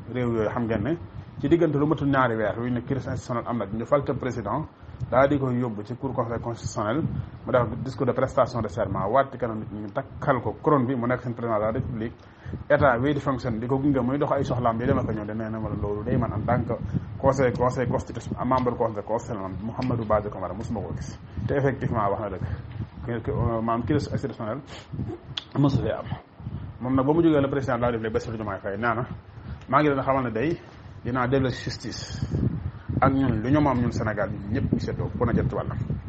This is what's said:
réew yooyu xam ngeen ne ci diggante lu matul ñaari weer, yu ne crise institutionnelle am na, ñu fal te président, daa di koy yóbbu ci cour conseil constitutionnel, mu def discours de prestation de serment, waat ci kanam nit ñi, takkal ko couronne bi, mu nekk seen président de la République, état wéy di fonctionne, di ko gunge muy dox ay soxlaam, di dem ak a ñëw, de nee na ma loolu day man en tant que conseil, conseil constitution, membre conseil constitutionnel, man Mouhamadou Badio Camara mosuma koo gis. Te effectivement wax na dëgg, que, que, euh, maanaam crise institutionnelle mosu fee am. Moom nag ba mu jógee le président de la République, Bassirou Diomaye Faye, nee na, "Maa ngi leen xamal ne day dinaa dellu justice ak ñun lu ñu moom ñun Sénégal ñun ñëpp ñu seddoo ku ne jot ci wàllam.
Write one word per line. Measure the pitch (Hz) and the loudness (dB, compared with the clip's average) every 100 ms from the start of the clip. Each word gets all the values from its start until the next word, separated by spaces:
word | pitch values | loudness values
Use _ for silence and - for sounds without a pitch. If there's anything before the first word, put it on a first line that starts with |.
| - | -6
réew | 127 120 | -2 2
yooyu | 113 107 | 2 2
xam | 127 117 | 0 0
ngeen | 110 | 0
ne | 120 170 - - - - | 0 -2 -6 -14 -14 -4
ci | 139 | 4
diggante | 165 165 139 | 6 6 4
lu | 151 | 2
matul | 160 139 | 2 4
ñaari | 139 127 113 | 4 4 4
weer, | 104 110 | 0 0
yu | 123 | -2
ne | 123 | -2
crise | - 131 135 | -2 -4 -2
institutionnelle | 123 - 120 113 | -6 -4 -4 -2
am | 117 | -2
na, | 98 | -2
ñu | 110 | -4
fal | 120 147 | 2 2
te | 139 | 4
président, | 120 127 117 101 127 160 - - - - | -2 -2 -4 -2 -2 -4 -12 -18 -8 2
daa | 120 139 | 6 6
di | 143 | 4
koy | 131 120 | 2 0
yóbbu | 123 104 | 0 -4
ci | 104 123 | -8 -6
cour | 135 | -4
conseil | 123 117 117 | -2 -2 -2
constitutionnel, | 120 117 - - 107 139 - - - - | -4 -6 -6 -2 0 0 0 -4 -8 -10
mu | - | 2
def | 123 113 110 | 2 2 -2
discours | 123 - 123 | -6 0 0
de | |
prestation | 117 127 - 117 120 | 2 2 2 2 2
de | 107 | -4
serment, | - 98 98 98 | -2 -2 0 2
waat | 131 135 | 2 2
ci | 120 | -2
kanam | 120 107 | -4 -4
nit | 107 | -6
ñi, | 104 107 | -8 -6
takkal | 139 - - - 127 | -6 -8 -4 0 2
ko | 117 - | 0 -2
couronne | 156 147 123 | 4 4 4
bi, | 139 | 0
mu | 123 | 0
nekk | 123 | 0
seen | 127 | -2
président | 117 117 107 | -4 -2 0
de | |
la | 107 | 0
République, | 123 - 117 117 - - - - - - | -2 -4 -4 -6 -8 -20 -18 -12 -12 2
état | 147 143 117 | 6 6 6
wéy | 139 | 2
di | 147 | 0
fonctionne, | 143 127 123 110 | 0 -2 -2 -2
di | 120 | 0
ko | 135 | 2
gunge | 147 131 | 4 4
muy | 120 143 | 2 0
dox | 143 | 2
ay | 139 | 2
soxlaam, | 139 120 120 113 | 2 2 2 2
di | 123 | 2
dem | 135 | 2
ak | - | 2
a | |
ñëw, | 107 104 | -2 -4
de | |
nee | 110 110 | -4 -4
na | 110 | -4
ma | 107 | -4
loolu | 101 104 104 | -2 -2 -2
day | 110 127 | 0 0
man | 110 | 0
en | 107 107 | -2 2
tant | 123 | 2
que | 123 113 - - - - | 2 -4 -2 -4 -4 0
conseil, | 135 131 127 | 2 4 2
conseil | 107 123 131 120 | 4 2 2 0
constitution, | 131 - 127 - - | 0 -2 -8 -6 -4
membre | 123 127 123 120 | 2 2 2 0
conseil | 113 104 | -2 -2
constitutionnel, | 98 113 - 110 95 | -2 -4 -2 -6 -6
man | 95 | -6
Mouhamadou | 110 117 127 117 107 | -6 -4 -2 -2 2
Badio | 107 101 | 0 0
Camara | 98 90 | -6 -6
mosuma | 98 113 113 | -6 -4 -4
koo | 87 - | -4 -6
gis. | - - - - - | -8 -12 -10 -6 0
Te | |
effectivement | 139 135 117 127 117 101 | 2 2 0 -2 0 2
wax | 98 | 0
na | 104 | -2
dëgg, | 92 - - - - - - | -4 -6 -6 -8 -10 -10 -8
que, | - 117 | -6 -4
que, | 110 | -2
euh, | 113 117 113 | 0 0 0
maanaam | 113 117 | 0 0
crise | 120 147 - | 2 0 0
institutionnelle | 131 - - 110 131 - - - - - - - - - - | -4 -4 -6 -6 -6 -10 -16 -10 -8 -6 -8 -10 -12 -4 2
mosu | 139 - | 4 4
fee | 92 | 0
am. | - - - - - - - - - | -4 -6 -8 -10 -14 -12 -10 -10 -8
Moom | 123 | 0
nag | 135 131 | 2 4
ba | |
mu | 160 | 6
jógee | 165 151 | 6 6
le | 139 | 4
président | 139 127 120 | 0 0 2
de | |
la | 120 | 2
République, | 113 110 | 0 -2
Bassirou | 113 117 110 | -2 -4 -6
Diomaye | 104 95 | -4 -4
Faye, | 104 98 | -4 -2
nee | 117 | 0
na, | 113 131 - - - - - - | 0 -2 -8 -14 -16 -12 -12 2
"Maa | 131 | 4
ngi | 151 | 4
leen | 135 | 2
xamal | 131 135 | 2 2
ne | 123 | 0
day | 107 147 175 - - - - | 0 0 -2 -8 -18 -18 -10
dinaa | 117 127 123 | -4 0 2
dellu | 135 131 | 4 2
justice | 117 - - 113 - - - - - - - - - - - | -2 -6 -6 -8 -8 -8 -6 -2 0 0 -2 -8 -10 -4 2
ak | 127 | 4
ñun | 135 131 110 | 4 2 2
lu | 117 | 4
ñu | 151 | 4
moom | 143 123 | 4 4
ñun | 120 | 2
Sénégal | - 110 104 95 | 0 -2 0 -2
ñun | - - | -4 -4
ñëpp | 110 107 | -2 0
ñu | 123 | 0
seddoo | - - - - | 0 -2 -4 0
ku | |
ne | 117 | 2
jot | 117 - | 2 0
ci | |
wàllam. | - - - - - | -2 -4 -4 -4 -4